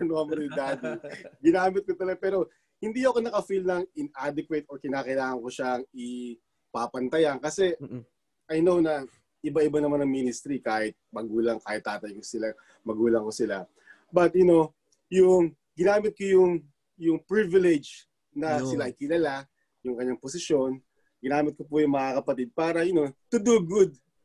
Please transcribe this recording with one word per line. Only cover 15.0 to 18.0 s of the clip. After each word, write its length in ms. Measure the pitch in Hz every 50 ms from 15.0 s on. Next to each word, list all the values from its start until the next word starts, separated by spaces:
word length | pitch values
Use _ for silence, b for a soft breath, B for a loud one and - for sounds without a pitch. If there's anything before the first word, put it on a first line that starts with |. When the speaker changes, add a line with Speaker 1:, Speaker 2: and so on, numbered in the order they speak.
| _ _
Speaker 1:
yung 400 | 180 185 185 185 185 180 170 165 - _ _ _ _
ginamit 400 | - 190 202 202 208 208 214 208
ko 80 | - 196
yung, 280 | 196 190 185 185 180 175 165 147 - _ _ _ _ _
yung 240 | - 165 165 160 160 -
privilege 840 | _ 190 214 214 175 170 190 180 180 165 143 143 - - -